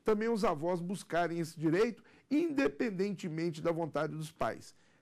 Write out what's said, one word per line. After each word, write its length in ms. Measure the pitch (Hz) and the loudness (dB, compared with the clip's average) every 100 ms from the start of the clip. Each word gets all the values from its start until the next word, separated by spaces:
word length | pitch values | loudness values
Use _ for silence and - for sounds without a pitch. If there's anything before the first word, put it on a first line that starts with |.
também 240 | - 214 226 | 0 2 2
os 160 | 226 | 2
avós 360 | 202 156 170 180 | 2 0 0 0
buscarem 580 | 175 196 - 165 170 170 | -2 -6 -2 0 0 0
esse 200 | 165 - | -4 -2
direito, 460 | 160 175 233 - - - - | 2 4 4 0 -14 -18 -2
independentemente 1300 | 294 339 277 269 - 247 185 202 180 180 160 170 160 | 0 2 2 0 0 -2 0 -2 -2 -4 -2 -2 0
da 100 | 165 | 0
vontade 420 | 165 156 147 156 | 0 -2 -2 -2
dos 160 | 151 151 | -4 -8
pais. 440 | - 147 - - - _ _ | -4 -4 -4 -12 -20 _ _